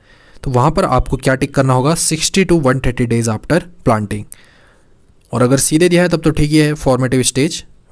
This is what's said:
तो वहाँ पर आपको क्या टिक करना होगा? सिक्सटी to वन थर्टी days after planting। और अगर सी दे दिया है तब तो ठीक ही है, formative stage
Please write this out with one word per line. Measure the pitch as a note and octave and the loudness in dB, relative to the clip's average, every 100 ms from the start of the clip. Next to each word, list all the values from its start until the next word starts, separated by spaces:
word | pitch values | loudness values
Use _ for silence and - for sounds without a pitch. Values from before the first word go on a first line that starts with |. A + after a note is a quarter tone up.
| _ - _ - | _ -20 _ -12
तो | - | -4
वहाँ | B2 C#3 | 0 2
पर | - | 2
आपको | - B2+ - C3 | 0 0 0 -2
क्या | - | -2
टिक | C3+ C#3+ | -2 -2
करना | - C3 | 0 0
होगा? | B2+ C3+ | 2 2
सिक्सटी | E3 - D#3+ - G3+ | 0 -2 -2 -2 0
to | F3+ | 2
वन | E3+ C3 C3 | 2 2 0
थर्टी | C3 A#2+ A#2+ | -2 -2 -2
days | A#2 A2+ | 0 0
after | A2 - D#3 | -4 -2 -2
planting। | F3+ - - A2 G#2 G#2+ G#2 - - _ - _ _ _ _ _ _ | -2 -6 -2 0 -2 -6 -10 -18 -20 _ -20 _ _ _ _ _ _
और | A#2 | -2
अगर | B2 C3+ | 2 2
सी | - D#3 | 0 2
दे | F3 | 2
दिया | F3 | 2
है | F3 | 2
तब | E3+ | 0
तो | D#3 | 0
ठीक | D3+ D3 | 0 2
ही | D3+ | 2
है, | D3+ | 2
formative | D3 - B2+ C3 C3 B2 | 0 0 0 0 0 0
stage | C3 D#3 - - - _ | 0 -2 -4 -14 -20 _